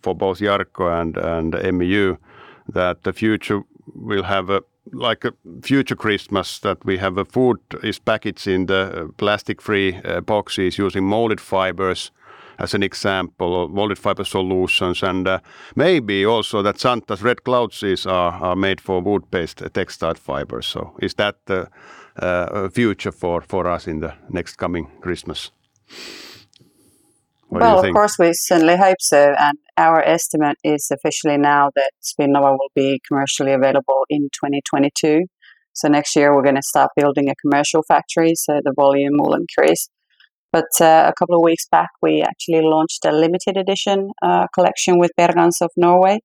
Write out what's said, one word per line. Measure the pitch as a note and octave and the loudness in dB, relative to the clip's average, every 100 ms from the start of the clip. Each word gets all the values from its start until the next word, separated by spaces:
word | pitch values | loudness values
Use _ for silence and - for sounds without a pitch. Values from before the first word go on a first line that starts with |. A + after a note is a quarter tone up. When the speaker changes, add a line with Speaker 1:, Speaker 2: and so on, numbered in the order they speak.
Speaker 1:
for | - E2+ | -8 -4
both | F#2+ F#2 | -4 -2
Jarkko | G#2 G2+ F#2 - F2+ E2+ | -2 -2 -4 -6 -4 -2
and, | D#2+ - | -4 -6
and | E2 E2 E2 - | -4 -4 -4 -4
M | F#2 F2+ | -2 -2
U, | F2 G2+ G2 E2+ _ - - - - | 0 0 0 -4 _ -20 -20 -20 -8
that | - F2+ E2+ | -4 -2 -4
the | - | -8
future | F#2 - G#2+ - G#2 - _ - - | -4 -2 -2 -2 -6 -8 _ -20 -14
will | A2+ G2+ | -6 -4
have | F#2 G2 F#2 | -2 -4 -2
a, | G2 - _ - | -4 -4 _ -18
like | B2+ B2 A2+ | -6 -4 -4
a | A#2+ - - E2+ | -6 -10 -18 -12
future | - C#3 C3 F#2+ | -2 0 0 -4
Christmas, | A2 G2+ - F#2+ F2+ - | -2 -4 -4 -6 -6 -6
that | G#2 F#2 G#2 | -6 -4 -4
we | F#2 | -4
have | F#2+ F2+ | -4 -4
a | F#2+ | -4
food | B2 B2+ A2 - - | 0 0 0 -6 -10
is | A2 G2 | -8 -6
packaged | - A2 A2 - - | -4 -4 -4 -8 -2
in | F#2 F2+ | -2 0
the, | F#2+ | -2
uh, | F#2+ F2 D#2+ - | -2 -6 -12 -4
plastic-free, | G#2 G#2 - G#2 - G2+ G2 F2+ | -2 -2 -4 -10 -4 -2 -2 -4
uh, | - F2 | -6 -6
boxes | E2+ G#2+ - - F#2 F2 | -2 -2 -2 -2 -2 -2
using | G2 G2 F#2+ | -4 -2 -2
molded | G#2+ A#2 G#2 | 0 -2 -4
fibers, | - F#2+ F#2 F2 F#2+ F2 - _ _ - - - | -4 -2 -2 -2 -4 -4 -10 _ _ -20 -20 -10
as | F#2+ | -6
an | G2+ | -4
example, | G2 - G#2 F#2+ F2+ - F2+ | -4 -4 -4 -4 -4 -6 -4
or | F2+ E2 | -2 -4
molded | G2 G#2 G2 | -4 -4 -4
fiber | G2+ F#2+ G2 | -4 -4 -4
solutions, | G2 F#2 F#2 F#2 - F#2 F2 | -4 -2 -2 -2 -2 -4 -4
and, | F#2+ F#2 F#2 | -4 -2 -2
uh, | F#2 - - - - | -4 -6 -20 -10 -2
maybe | D#3 F3 G#2+ G2 G2+ | 0 0 0 0 0
also | A#2 G#2 A2 | 0 -2 -2
that | G2+ G2 | -2 -2
Santa's | C3 A#2+ - G2 | -2 -2 -4 -4
red | A2+ A#2+ | -2 -2
clouds | - B2 A2+ - G2+ F#2 F#2 | -2 -2 -2 -4 -4 -2 -2
are, | F#2 F2 | -2 -2
are | E2+ F2 F2+ | -2 -4 -2
made | F#2+ F#2 | -2 -4
for | - F#2 | -4 -4
wood-based | F#2 G2+ - F#2 E2 - F2 | 0 -2 -2 -6 -6 -10 -8
textile | - F#2 - E2 E2 | -6 -6 -6 -6 -6
fibers. | - C#2 C#2 A#1 - | -8 -8 -8 -10 -8
So | - - - | -10 -12 -8
is | F#2 - | -6 -2
that | G#2 - - | -4 -4 -6
the, | F#2 F#2 _ - - - - | -6 -6 _ -20 -20 -20 -8
uh, | F2+ F2+ E2+ G#2 G2 | -4 -2 -4 -6 -6
future | A#2+ A#2 G2 G2+ | -2 0 -2 -8
for, | - F2+ E2+ | -6 -4 -4
for | - G2 F2 | -4 -4 -2
us | E2+ - | -4 -6
in | D#2 | -8
the | D#2+ - - | -10 -12 -10
next | F2 F2 - | -8 -8 -8
coming | F2+ F2 D2+ - | -6 -6 -8 -12
Christmas? | F2+ E2+ - D2+ - _ _ _ _ - - - - - _ _ _ _ _ _ _ _ _ _ - | -8 -8 -10 -14 -14 _ _ _ _ -20 -20 -20 -20 -20 _ _ _ _ _ _ _ _ _ _ -8
What | - | 2
do | A#3 | 4
you | |
Speaker 2:
Well, | F#3+ | 6
of | |
Speaker 1:
think? | F#3+ G3 | 4 4
Speaker 2:
course, | G#3 - | 2 2
we | E3+ | 2
certainly | E3 - F3 D#3+ F3+ | 2 0 2 4 4
hope | G3 F#3 | 4 2
so, | - D3 C#3+ C#3+ | 2 4 6 4
and | D3 D3 _ - | 2 0 _ 2
our | D#3+ E3 | 4 4
estimate | D3+ E3 - D#3 D3+ D3 | 4 0 0 0 0 0
is | D3+ D3+ - | -2 -2 -2
officially | C#3 D#3 D3+ D#3 C#3+ | -4 -4 -2 0 2
now | C#3+ C#3+ C#3+ C#3 | 4 4 2 2
that | C#3 - | -2 -4
Spinnova | - - C#3+ C#3+ C#3 | -8 -2 2 4 4
will | C3+ C3+ - | 2 0 0
be | C3+ C3+ - | 0 -2 -2
commercially | C#3 C#3 - C3+ | -4 -2 -2 0
available | C3+ C3+ C3+ C3+ C3+ C3+ | 2 2 2 0 0 0
in | D3+ C4+ - | -2 -4 -4
twenty | C#3+ C#3+ - | -4 -4 -2
twenty-two. | C#3+ C#3 - D#3 D3+ F#3 _ _ _ _ | 0 0 0 2 2 0 _ _ _ _
So | - D3+ | -4 0
next | D3 D3 D#3 | 2 2 2
year | C#3+ C#3+ | 4 4
we're | |
gonna | C3+ C3+ | 4 0
start | - D3+ C#3 - | 0 0 2 2
building | C#3+ C#3 C#3 | 0 2 -2
a | - | -2
commercial | D3 C#3+ D3 D#3+ D#3 | 0 0 0 0 2
factory, | D3+ - - E3 E3 | 2 0 0 2 0
so | - D3 | 0 -2
the | C#3+ C3+ | 0 2
volume | C#3 C#3 C#3 D3 | 4 4 2 0
will | D3 | 0
increase. | D3+ E3+ - D3 E3 - _ _ _ _ _ _ | 0 -2 2 2 2 -2 _ _ _ _ _ _
But, | E3 D#3+ - | -2 0 4
uh, | E3 D#3+ C#3+ | 6 8 6
a | D#3 | 2
couple | F3 E3+ | 2 4
of | |
weeks | E3 E3 - | 4 2 2
back, | E3 E3+ _ | 0 0 _
we | E3 D#3 | 0 2
actually | D#3 - - D#3+ | 0 -4 0 2
launched | D#3+ D#3 D#3+ - D#3+ | 4 2 0 -2 0
a | |
limited | D3+ E3 F3+ - F#3+ | 2 2 0 -2 -2
edition, | F#3 G3 - G3 G3 - | -2 -2 0 -2 -2 -4
uh, | F3+ F3+ F3 | 0 2 2
collection | - F3+ - - F3 | 2 2 2 2 4
with | F3 - | 4 2
Bergans | E3+ E3+ E3+ - | 2 4 2 2
of | E3+ - | -2 2
Norway. | F3 F3+ F#3+ G#3+ | 4 6 6 2